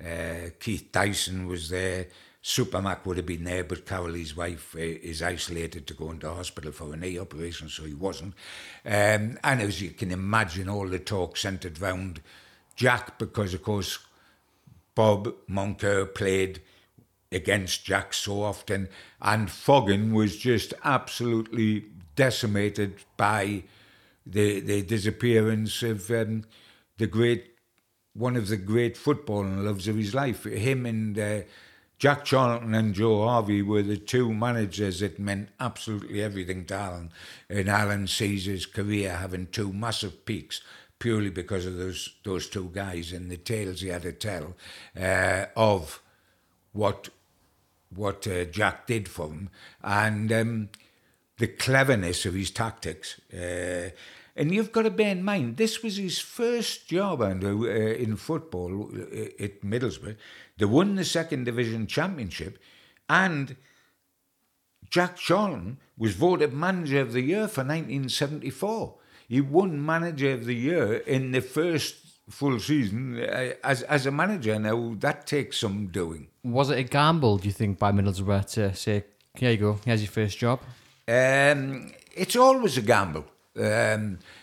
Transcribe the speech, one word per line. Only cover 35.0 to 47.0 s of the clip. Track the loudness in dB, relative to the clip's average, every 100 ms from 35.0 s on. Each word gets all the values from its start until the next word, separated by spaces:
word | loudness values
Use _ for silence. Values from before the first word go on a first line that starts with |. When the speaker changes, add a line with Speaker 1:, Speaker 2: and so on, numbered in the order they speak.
Speaker 1:
that | -4 -4
meant | -4 -4 -6 -8
absolutely | -8 -6 -8 -8 -6 -4
everything | -4 -4 -6 -6 -6
to |
Alan. | -6 -6 -8 -12 -14 -20 -18 -6
And | -2 2
Alan | 4 4 0 -2
sees | 0 0 0 -2
his | -6 -6
career | -4 -2 0 0 -4
having | -6 -6 -6
two | -4 -4
massive | -4 -4 -4 -6 -8 -6
peaks | -6 -6 -12 -14 -20 -20 -6
purely | 0 0 0
because | -4 -4 -4 -4
of | -6
those, | -6 -6 -10 -10
those | -6 -6 -4
two | -6 -6
guys | -6 -6 -6 -8
and | -8 -10
the | -10
tales | -6 -4 -4 -6
he | -6
had | -6
to | -6
tell, | -8 -6 -6 -8 -14 -18 -20 -16 -4
uh, | 0 2 4 2 -2 2
of | 4 4 -2 -14 _ _ _ _ _ _ _
what, | 0 0 0